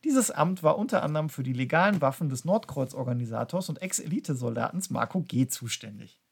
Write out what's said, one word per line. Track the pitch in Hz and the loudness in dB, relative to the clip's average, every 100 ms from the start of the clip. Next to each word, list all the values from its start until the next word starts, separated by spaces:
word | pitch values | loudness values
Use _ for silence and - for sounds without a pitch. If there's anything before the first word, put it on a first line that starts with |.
Dieses | 320 262 240 | 4 4 4
Amt | - 160 185 | 2 0 4
war | 160 151 | 4 4
unter | 208 - | 2 0
anderem | 147 151 156 | 2 0 -2
für | - | -2
die | 127 | -4
legalen | 127 127 160 190 202 | -2 2 4 6 4
Waffen | 139 131 156 | 2 2 -2
des | 131 160 | -2 0
Nordkreuz-Organisators | 208 - - 131 - 127 123 117 113 120 175 180 | 0 0 -4 -4 -2 -2 -2 -2 -4 -4 -4 -4
und | 160 | -6
Ex-Elite-Soldatens | 185 - - 190 - 135 120 117 117 - - | -4 -6 -2 -4 -2 -2 -2 -2 -2 -4 -4
Marco | 117 117 196 | -2 -2 -2
G. | 151 123 131 | -2 0 0
zuständig. | - 120 - 110 104 - _ _ | 0 -6 -8 -8 -14 -18 _ _